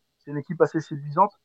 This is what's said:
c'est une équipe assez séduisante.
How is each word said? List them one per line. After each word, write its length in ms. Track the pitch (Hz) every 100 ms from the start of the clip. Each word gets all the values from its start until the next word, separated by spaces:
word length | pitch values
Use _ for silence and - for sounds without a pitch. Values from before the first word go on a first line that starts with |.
| _ _
c'est 100 | -
une 80 | 147
équipe 240 | 139 165
assez 180 | 147 165
séduisante. 520 | - 151 147 147 208 -